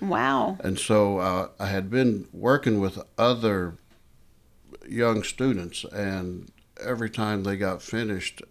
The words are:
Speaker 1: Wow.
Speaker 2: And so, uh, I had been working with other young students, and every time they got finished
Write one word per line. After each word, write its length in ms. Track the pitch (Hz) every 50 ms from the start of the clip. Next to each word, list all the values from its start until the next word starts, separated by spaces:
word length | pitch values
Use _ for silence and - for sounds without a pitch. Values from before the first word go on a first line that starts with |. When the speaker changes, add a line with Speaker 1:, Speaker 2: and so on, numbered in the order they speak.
Speaker 1:
Wow. 560 | 196 196 - 113 123 135 139 127 110 - 190 - -
Speaker 2:
And 120 | 95 95
so, 420 | 92 - - 110 104 104 101 101 92
uh, 300 | 92 92 92 92 92 - - -
I 60 | 101
had 220 | 95 98 95 95 95
been 380 | 117 131 131 120 107 98 - -
working 480 | - 87 104 120 139 143 - 127 110 101
with 180 | 98 95 - - - - _
other 580 | - 113 123 123 113 113 107 101 95 90 85 85 - _ _ _ _ _ _ _ - - - _ _ _ _ _ _ - - - - - 71
young 340 | - 117 120 117 110 107
students, 600 | 95 - - - 127 135 113 92 87 85 - - -
and 680 | - - 104 101 98 95 92 90 90 90 90 - - - _ _ _ _ - -
every 260 | 117 127 113 113 110
time 340 | - 117 110 107 107 101 95
they 120 | 98 98
got 240 | 95 101 95 92 87
finished 600 | - - 110 113 117 107 101 92 - - - - - -